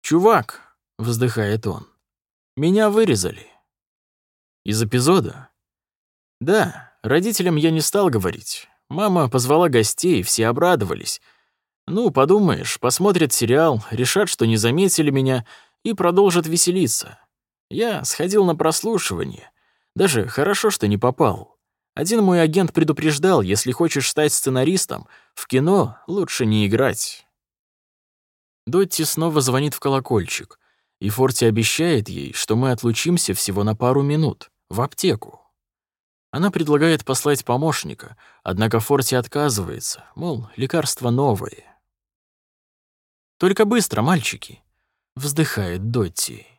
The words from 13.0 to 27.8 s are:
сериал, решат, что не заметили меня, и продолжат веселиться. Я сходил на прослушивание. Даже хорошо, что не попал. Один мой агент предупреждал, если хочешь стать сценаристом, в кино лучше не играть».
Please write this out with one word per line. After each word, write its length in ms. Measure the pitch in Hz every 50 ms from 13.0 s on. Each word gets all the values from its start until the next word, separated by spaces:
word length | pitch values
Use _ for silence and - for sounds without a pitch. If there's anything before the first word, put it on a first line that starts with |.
| 180 208 185 151 160 139 -
сериал, 500 | - 123 107 123 147 165 160 135 110 104 -
решат, 380 | 110 110 123 - - 196 208 180
что 180 | - - 120
не 80 | 113 113
заметили 540 | 107 107 117 131 170 196 185 - - 156 147
меня, 360 | 135 135 131 131 131 123 110 - - - _ _ _ _ _
и 100 | 220 220
продолжат 540 | - 180 175 170 190 202 190 165 180 160
веселиться. 720 | 160 165 170 - 175 180 190 175 117 - - - - - _ _ _ _ _ _ _ _ _ _ _
Я 360 | - 156 226 240 202 151 131
сходил 400 | - - - 151 185 202 214 196
на 100 | 175 156
прослушивание. 960 | - 160 160 156 - - 220 226 180 - - 95 85 - - - - - - _ _ _ _ _ _ _ _ _
Даже 320 | - 190 190 139 113 95
хорошо, 420 | - - 135 147 190 - - - 214
что 180 | - - -
не 100 | 101 104
попал. 540 | 101 - 123 - - 160 113 87 87 92 _ _ _ _ _ _ _ _ _ _
Один 300 | - 147 185 233 226 208
мой 180 | 185 180 175
агент 300 | 165 156 151 196 185 156
предупреждал, 680 | - 165 160 151 151 - 151 156 147 143 160 190 185 139
если 300 | 98 - 101 104 - 127
хочешь 380 | 123 - 170 160 - 143 127 -
стать 220 | - 151 151 147
сценаристом, 760 | - - - - 131 127 131 156 190 185 - - - - - _ - _ _ _ _
в 140 | - -
кино 500 | _ 127 131 143 170 196 196 139 113 - - _
лучше 380 | - 175 202 175 - - - 131
не 220 | 107 107 107 104
играть». 600 | 98 107 - 135 123 - - - - - - _ _ _ _ _ _ _ _ _ _ _ _